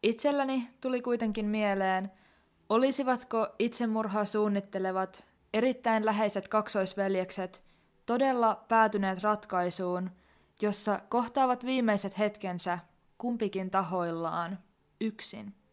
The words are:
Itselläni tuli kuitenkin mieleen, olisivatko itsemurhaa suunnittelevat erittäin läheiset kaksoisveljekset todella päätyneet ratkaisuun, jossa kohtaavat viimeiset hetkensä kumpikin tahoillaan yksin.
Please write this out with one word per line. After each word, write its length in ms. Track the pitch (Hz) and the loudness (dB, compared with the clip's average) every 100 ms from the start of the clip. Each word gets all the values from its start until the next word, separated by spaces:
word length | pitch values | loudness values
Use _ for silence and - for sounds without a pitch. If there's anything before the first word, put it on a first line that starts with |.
Itselläni 680 | - 233 294 285 269 269 240 - | 2 2 0 0 0 -2 -4 -8
tuli 220 | 262 254 | -4 -2
kuitenkin 440 | 247 240 226 214 208 | -2 -2 0 -2 -2
mieleen, 640 | 214 214 196 190 185 196 - _ _ _ _ _ | 0 0 2 0 0 -4 -10 _ _ _ _ _
olisivatko 800 | 220 262 269 262 247 - 226 220 - | 4 4 2 0 0 0 -2 -2 0
itsemurhaa 640 | 233 233 233 220 220 208 | -2 0 -2 0 0 0
suunnittelevat 1000 | 208 214 214 202 196 190 190 185 190 - - _ _ | 0 0 2 0 -2 -4 -2 -2 -4 -6 -20 _ _
erittäin 520 | 214 240 254 240 220 214 | 0 2 2 2 2 2
läheiset 420 | 214 214 202 - | 2 0 0 0
kaksoisveljekset 1120 | 214 214 214 190 - 196 190 185 - 185 - _ _ _ _ - | 0 0 -2 -2 -2 0 0 -2 -6 -8 -10 _ _ _ _ -2
todella 580 | 240 269 247 226 208 - | 2 2 4 2 2 2
päätyneet 540 | 226 220 208 196 190 | 4 4 4 0 0
ratkaisuun, 880 | 214 214 - 185 175 175 180 180 185 - _ _ _ _ | 0 0 -2 -2 -2 -2 -4 -2 -6 -10 _ _ _ _
jossa 400 | 208 208 - 202 - | -2 -2 -2 -2 0
kohtaavat 560 | 233 240 277 262 247 | -2 0 2 2 2
viimeiset 540 | 247 262 226 208 202 196 | 0 0 2 2 0 0
hetkensä 600 | 214 208 196 180 180 170 - _ _ _ | -2 0 -8 -6 -4 -4 -6 _ _ _
kumpikin 520 | 240 240 208 190 190 | -6 -2 -2 -2 -2
tahoillaan 880 | 190 180 185 170 165 165 165 170 190 - _ _ _ | -2 0 -2 -2 -2 -4 -4 -6 -8 -14 _ _ _
yksin. 540 | 220 220 - - 208 202 _ | -6 -6 -12 -12 -14 -18 _